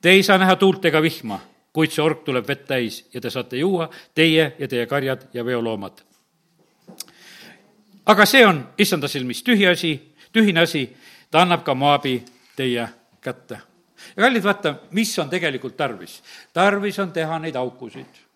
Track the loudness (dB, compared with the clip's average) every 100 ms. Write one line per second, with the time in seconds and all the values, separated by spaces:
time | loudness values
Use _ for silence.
0 | 6 4 6 4 4 4 4 2 0 2
1 | 0 -4 -10 -12 -14 _ _ -2 -2 0
2 | -2 -2 -4 -4 -4 -8 -4 -4 -4 -8
3 | _ -12 -10 -10 -8 -4 -2 -2 -6 -12
4 | -12 0 2 4 0 -4 -6 -6 -4 -4
5 | -4 -6 -8 -10 -6 -4 -4 -6 -10 _
6 | _ _ _ _ _ _ _ _ -20 -20
7 | -20 _ -20 -20 -20 -20 _ _ _ _
8 | 2 6 6 6 6 4 -4 -2 0 0
9 | -4 -6 -6 -6 0 2 4 2 -2 -4
10 | -10 _ _ 2 2 4 2 0 -6 -12
11 | -20 -20 _ 2 4 2 0 0 2 2
12 | 0 -6 -8 _ _ -8 -4 -4 -6 -14
13 | _ _ -12 -12 _ -18 _ _ _ _
14 | -18 0 2 2 -2 -2 -4 -6 -8 -4
15 | -2 -4 -6 -4 -4 -6 -10 -6 -6 -6
16 | -16 -20 -20 -20 _ 0 0 0 -4 -6
17 | -6 -4 -6 -6 -6 -6 -6 -8 -18 -18
18 | -20 _ _